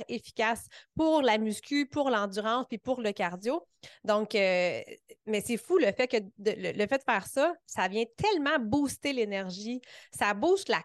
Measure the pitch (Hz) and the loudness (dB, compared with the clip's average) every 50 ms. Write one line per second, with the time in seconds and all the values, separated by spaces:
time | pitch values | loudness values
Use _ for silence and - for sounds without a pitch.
0 | - - 240 226 - - - - 220 220 233 - - - - - - _ - - | -4 -6 -8 -8 -8 -8 -4 -2 0 0 0 -2 -6 -16 -20 -20 -20 _ -2 0
1 | 320 320 311 311 269 240 214 220 220 214 208 - - - 285 285 285 262 - 302 | 2 4 4 4 4 4 4 2 2 0 -4 -4 -6 -2 0 0 0 0 0 0
2 | 277 269 247 208 202 202 190 208 202 220 233 254 262 - 240 202 - 247 262 247 | 0 2 2 0 0 -2 -4 -4 -2 0 0 -2 -2 -4 -8 -6 -4 -4 -4 -2
3 | 233 208 202 - 190 175 175 180 202 233 285 339 - _ _ _ - - - - | -2 -2 -2 -2 -2 -4 -4 -4 -4 -2 -2 -2 -4 _ _ _ -20 -20 -20 -6
4 | - 208 208 208 214 214 - 208 196 185 185 180 180 175 139 113 - - - - | 0 0 2 2 0 0 0 2 2 4 4 2 2 0 -2 -4 -8 -10 -16 -20
5 | _ - - _ - 214 214 208 196 - 240 208 - - 349 370 277 202 196 - | _ -20 -20 _ -8 -4 -4 -2 -2 -2 -4 -4 -2 2 2 4 4 4 2 2
6 | 254 247 - 220 202 190 - - 202 214 - - 185 175 - - 208 196 269 269 | 0 0 0 -2 -2 -4 -8 -4 -2 -2 -2 -2 -2 -4 -2 -2 0 0 0 -2
7 | - - 233 196 185 - - 269 285 339 330 - _ - - - 185 190 196 220 | 0 0 0 0 0 -2 0 0 2 2 0 -4 _ -8 -4 -2 -2 0 0 -2
8 | 233 226 _ - - 415 427 330 277 277 311 302 226 208 233 294 285 262 - - | -4 -4 _ 0 2 2 2 2 2 0 0 0 0 0 0 2 0 0 -2 -4
9 | - 285 277 247 220 208 202 196 196 185 180 196 208 226 247 254 - - - - | -4 -2 0 0 -2 -2 -2 -4 -4 -6 -8 -8 -8 -8 -8 -8 -10 -14 -20 -20
10 | - - - - 240 208 208 202 240 339 381 381 - - 220 160 | -20 -12 -6 -2 0 0 0 2 2 4 2 2 2 0 -2 -2